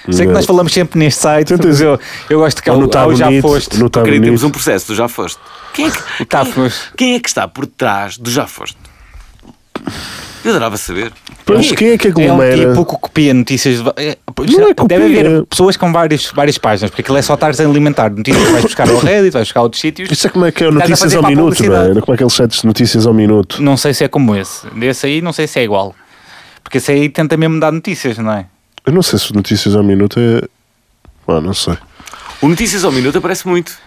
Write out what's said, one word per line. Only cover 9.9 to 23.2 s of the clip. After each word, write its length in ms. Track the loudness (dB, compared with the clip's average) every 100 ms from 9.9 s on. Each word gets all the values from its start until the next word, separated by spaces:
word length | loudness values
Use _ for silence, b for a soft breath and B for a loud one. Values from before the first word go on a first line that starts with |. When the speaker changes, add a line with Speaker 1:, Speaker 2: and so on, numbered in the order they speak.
| B B B B B
Speaker 3:
Eu 80 | -2
adorava 260 | -2 -2 -6
saber. 340 | -8 -8 -8 -12 -20 -8
Speaker 2:
Pois, 280 | 0 2 2
quem 160 | 2 2
é 80 | 2
que 100 | 2
Speaker 1:
É 40 |
um 120 | 2
Speaker 2:
aglomera? 460 | 2 4 4 4 4
Speaker 1:
tipo 120 | 2 0
que 160 | -4
copia 320 | -6 0 2
notícias 440 | 2 2 0 0 0
de 60 |
va-, 100 | -2 -4
é, 200 | -8 -8 -12
pois, 180 | -6 2
Speaker 2:
Não 80 | 4 4
é 40 |
Speaker 1:
deve 20 | 2
Speaker 2:
copia. 220 | 2 2 4
Speaker 1:
haver 400 | 4 2 2 0
pessoas 300 | 0 2 2
com 140 | 0
vários, 400 | 2 0 0 -2
várias 260 | 0 0 0
páginas, 340 | -2 -2 -2
porque 100 | -6
aquilo 160 | -2 -2
é 40 |
só 120 | 0
estares 260 | 0 0 0
a 40 |
alimentar 460 | 2 2 0 0 -2
notícias, 380 | -2 0 2 2
vais 120 | 2
buscar 240 | 0 0 2
ao 100 | 2
Reddit, 320 | 2 2 2
vais 160 | 0 -2
buscar 120 | 0
a 40 |
outros 180 | 0 -2
sítios. 280 | -6 -6 -6
Speaker 2:
Isso 160 | -2 -2
é 20 |
como 160 | 0 0
é 60 |
que 120 | 2
é 40 | 2
o 20 |
Speaker 1:
Estás 160 | 2 2
a 40 |
Speaker 2:
Notícias 100 | 2
Speaker 1:
fazer 160 | 2 2
Speaker 2:
ao 40 |
Speaker 1:
para 40 | 2
a 80 | 4
Speaker 2:
Minuto, 100 | 2
não 40 |
é? 60 | 2
Speaker 1:
publicidade. 340 | 2 2 2
Speaker 2:
Era 100 | 2
como 120 | 0 0
aqueles 180 | 0
sites 280 | 2 0 0
de 60 | 0
notícias 400 | 0 0 2 2
ao 60 |
minuto. 480 | 2